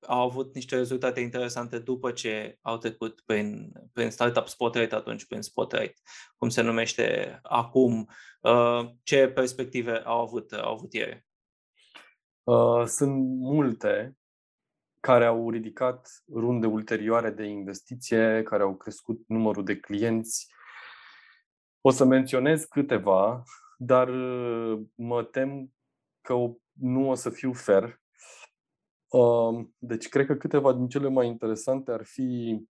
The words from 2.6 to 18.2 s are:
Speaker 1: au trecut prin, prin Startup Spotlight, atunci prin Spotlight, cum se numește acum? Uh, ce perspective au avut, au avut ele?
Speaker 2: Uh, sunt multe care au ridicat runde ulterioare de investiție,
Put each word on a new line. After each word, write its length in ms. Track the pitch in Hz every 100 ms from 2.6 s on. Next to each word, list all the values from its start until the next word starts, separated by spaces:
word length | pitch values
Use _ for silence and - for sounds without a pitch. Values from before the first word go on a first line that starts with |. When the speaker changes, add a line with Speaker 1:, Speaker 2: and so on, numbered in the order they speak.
Speaker 1:
au 160 | - 113
trecut 440 | 113 113 113 - _
prin, 460 | 110 104 107 107 - -
prin 160 | - 117
Startup 380 | - 120 120 -
Spotlight, 460 | - 120 120 113
atunci 320 | 110 - 110 -
prin 160 | -
Spotlight, 560 | 113 - - 117 113 - _ - - _
cum 120 | 123
se 120 | 120
numește 800 | 117 117 113 - 113 107 104 -
acum? 680 | - 120 120 131 127 113 110 - - _
Uh, 480 | - 120 120 120 120 -
ce 240 | - 143 131
perspective 760 | 131 127 127 127 127 117 113
au 180 | 117 117
avut, 300 | 117 120 -
au 220 | 107 117
avut 200 | 113 -
ele? 320 | 107 - - _ _ _ _ _ _ _ - - _ _ _
Speaker 2:
Uh, 420 | - 117 117 120 117
sunt 400 | - 139 135 131 131
multe 760 | 127 147 139 117 - 104 120 139 _ _ _ _ _ _ _ _
care 260 | - 123 120
au 240 | 113 117
ridicat 720 | 113 113 110 127 123 - - _
runde 340 | 117 117 123 110
ulterioare 640 | 110 107 113 107 117 113
de 140 | 104
investiție, 1000 | 107 104 98 98 _ 127 - 113